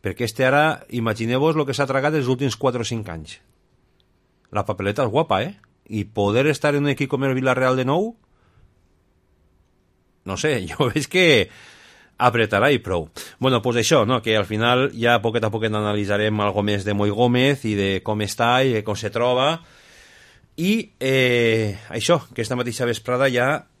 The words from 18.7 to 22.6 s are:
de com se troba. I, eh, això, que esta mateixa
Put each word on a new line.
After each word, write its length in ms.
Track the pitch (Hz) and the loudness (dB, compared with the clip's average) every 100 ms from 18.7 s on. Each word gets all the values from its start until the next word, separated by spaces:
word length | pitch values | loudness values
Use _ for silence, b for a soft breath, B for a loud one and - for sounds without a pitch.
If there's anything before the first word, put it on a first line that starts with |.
| 110 | 0
de 60 | 107 | -4
com 80 | |
se 160 | 101 107 | -6 -4
troba. 460 | 117 123 127 139 165 B B B B B B B B _ | -2 0 2 0 -2 B B B B B B B B _
I, 380 | - 180 220 - _ | -4 0 0 -4 _
eh, 720 | 131 135 127 120 117 113 107 98 - | 0 2 2 4 2 2 0 -6 -10
això, 300 | 113 107 165 - | -4 0 0 0
que 80 | - | -10
esta 100 | 110 | -6
mateixa 320 | 123 | -4